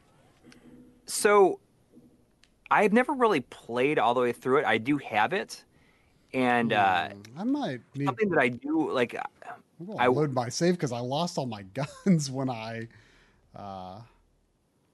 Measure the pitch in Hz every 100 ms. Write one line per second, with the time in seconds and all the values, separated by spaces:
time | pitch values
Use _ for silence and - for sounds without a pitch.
0 | _ _ _ _ - - - - - _
1 | - - 214 208 185 - _ _ _ -
2 | - _ _ _ _ _ - 151 208 220
3 | 254 277 233 160 - - - 120 139 156
4 | 110 123 123 117 127 139 113 113 113 147
5 | - 107 113 190 233 - - _ _ _
6 | _ _ _ 131 127 120 117 107 98 90
7 | 76 101 104 135 226 294 220 123 - 135
8 | 143 220 208 160 127 120 143 160 123 120
9 | 120 - - _ - - _ - 180 208
10 | 127 131 151 127 120 - 170 180 139 120
11 | 123 139 175 - 135 107 95 113 127 -
12 | 202 165 139 131 131 117 110 113 113 -
13 | _ _ _ _ _ - 101 95 90 98
14 | 120 _ _ _ _ _ _ _ _